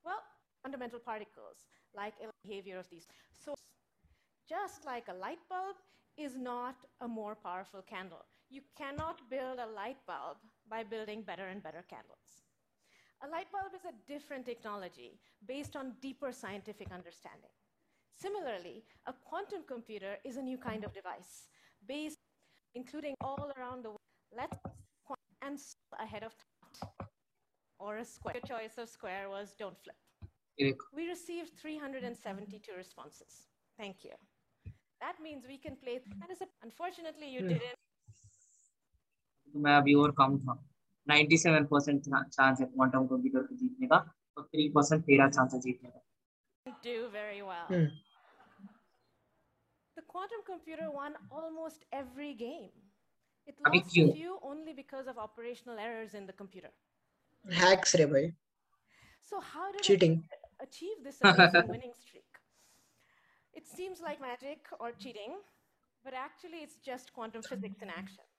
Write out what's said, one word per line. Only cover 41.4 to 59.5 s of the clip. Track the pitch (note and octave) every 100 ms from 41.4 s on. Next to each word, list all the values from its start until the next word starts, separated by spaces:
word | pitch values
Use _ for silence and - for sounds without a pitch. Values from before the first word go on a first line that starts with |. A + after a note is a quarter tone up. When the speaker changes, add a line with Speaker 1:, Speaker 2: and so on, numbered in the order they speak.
| E3+ D#3 C#3+
Speaker 2:
परसेंट | C#3+ C#3+ C#3+
चा-, | C3+ C3+ -
चांस | - C3+ C3
है | B2+
क्वांटम | C3 B2+ C3 C3
कंप्यूटर | B2+ C4+ - -
को | -
जीतने | B3+ - B3+
का, | E3+ - _ _ -
और |
थ्री | C#3+ D3+ D#3
परसेंट | D3+ C#3+ D#3+
तेरा | D#3+ C3+ C3+
चांस | C3 B2+
है | B2+
जीतने | B2+ B2 -
का। | - _ _ _ _ _ _ - A3
Speaker 1:
Do | A#3+ A#3
very | A#3+ G#3 G#3+ G3+
well। | G3+ F3 E3+
Speaker 3:
Hmm। | F3+ D#3 D#3 _ _ _ - - - - - _ _ _ _ _ _ _ _ _ _ _ -
Speaker 1:
The | D#4+
quantum | F4 G4 A4+ G4
computer | F4 D#4+ D#4+ D#4+
won | C#4 D4 D4+ G3 C#4
almost | D#4+ D#4+ D#4+ D#4 - C4+
every | C4 B3+ D4 A#3
game। | A#3 D#4 G3 - _ _ _ _ _ _ -
It | - D4
Speaker 2:
अभी | C#4
Speaker 1:
lost | -
a |
Speaker 2:
क्यों? | F3 D#3
Speaker 1:
few | D4+ E4+ F#4
only | C4+ D4 D#4+ C#4
because | C4+ C4+ C4
of | A#3+
operational | G#3+ - A#3 A#3 B3 A3+
errors | A3 A3+ A3 G#3
in | G3
the | F#3+
computer। | G3 F#3 - _ _ _ _ _ _ _ F#3+ F3
Speaker 3:
Hacks | F3+ F#3+ - F3
रे | D3
भाई। | C#3 E3 - _ _ _ _ _ _ - _ -
Speaker 1:
So | G4+
how | -